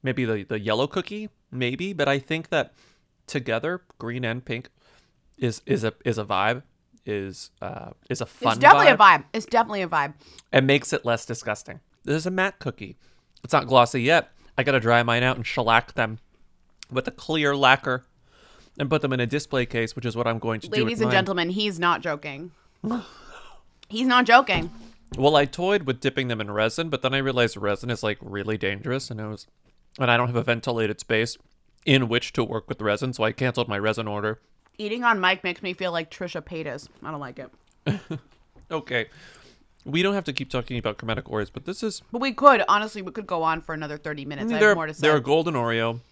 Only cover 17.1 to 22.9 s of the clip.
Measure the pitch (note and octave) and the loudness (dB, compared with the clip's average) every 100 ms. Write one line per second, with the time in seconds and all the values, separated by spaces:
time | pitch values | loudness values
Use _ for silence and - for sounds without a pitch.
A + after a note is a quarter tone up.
17.1 | - - D#3+ D3 C#3+ C3+ C3 - B2+ _ | -12 -4 0 0 4 6 4 2 -6 _
18.1 | _ _ _ _ - - - C#3+ D3+ C#3+ | _ _ _ _ -20 -20 -6 0 0 0
19.1 | C3 A#2+ C#3+ - C3+ B2 A#2 A2+ - A#2+ | 0 0 -2 -2 -4 -2 -2 -4 -4 -6
20.1 | A2+ A#2 A2+ A2+ A2 - G#3+ A3 A3+ G#3+ | -2 -2 -2 -2 -6 -4 -2 0 0 2
21.1 | G3 F#3+ F3+ E3+ F#3 G#3+ E3+ F3 E3 E3+ | 2 2 0 0 0 -2 0 0 2 -2
22.1 | D3 D3+ C#3 F3 _ _ _ G#3 | -6 -8 -12 -14 _ _ _ -6